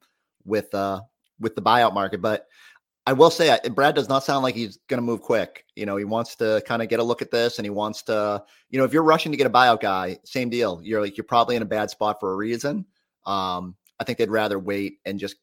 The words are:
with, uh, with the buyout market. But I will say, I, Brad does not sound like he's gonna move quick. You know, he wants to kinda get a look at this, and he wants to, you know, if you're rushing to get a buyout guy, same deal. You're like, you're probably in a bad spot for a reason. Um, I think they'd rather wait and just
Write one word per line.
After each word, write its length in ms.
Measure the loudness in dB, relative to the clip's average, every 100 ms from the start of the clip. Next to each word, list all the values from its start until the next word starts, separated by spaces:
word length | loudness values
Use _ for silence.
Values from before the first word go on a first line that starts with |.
| _ _ _ _ -4
with, 280 | -4 -4
uh, 280 | -4 -4 -6 -12 _ _ -8
with 160 | -6 0
the 60 |
buyout 320 | 4 6 4
market. 280 | 2 -2 -2
But 260 | -2 -2 -6 _ -20 _ _ _ 0
I 80 |
will 160 | 6 6
say, 220 | 6 4
I, 180 | 4 2
Brad 260 | 2 2 2
does 140 | 0
not 140 | 0
sound 200 | 0 -2
like 120 | -2 -4
he's 220 | -8 -10 -6
gonna 160 | -4
move 180 | -4 -4
quick. 440 | 0 0 0 -10 _ -10
You 100 | -6
know, 100 | -4
he 100 | -4
wants 300 | -4 -4 -4
to 240 | 0 0 -2
kinda 200 | -4 -2
get 120 | 0
a 40 |
look 180 | 0 -2
at 100 | -2
this, 260 | 0 0 -2
and 80 | -6
he 40 |
wants 320 | -4 -6 -6
to, 400 | -4 -2 0 -4 -8 _ -8
you 100 | -2
know, 40 |
if 100 | 2
you're 100 | 4
rushing 280 | 4 4 2
to 60 | 0
get 100 | 4
a 20 |
buyout 300 | 6 6 4
guy, 380 | 2 -2 -4 -8 -8
same 240 | -6 -4
deal. 320 | -2 -2 -4
You're 180 | -4 -2
like, 160 | -2 -6
you're 60 |
probably 320 | 0 2 2 0
in 60 |
a 40 | -2
bad 240 | -4 -4
spot 300 | -2 -2 -2
for 140 | -4
a 20 | -4
reason. 500 | -4 -4 -4 -6 -10 _ _ _ -4
Um, 500 | -4 -2 -4 -8 -16 _ -12
I 40 |
think 140 | -8 -2
they'd 120 | 0
rather 300 | 0 0 -2
wait 400 | -4 -4 -6 -8 -10
and 140 | -8
just 160 | -8 -12